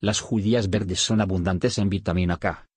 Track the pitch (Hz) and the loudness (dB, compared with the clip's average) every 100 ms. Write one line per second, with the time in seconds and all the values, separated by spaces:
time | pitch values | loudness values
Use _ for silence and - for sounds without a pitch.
0 | 104 - - 113 104 120 98 101 92 90 | -2 -2 -2 0 2 2 2 0 -2 -2
1 | - 110 95 92 87 92 123 - 101 98 | 0 2 2 0 0 0 0 0 0 0
2 | - 90 87 87 95 78 - | 0 0 0 0 -2 -6 -12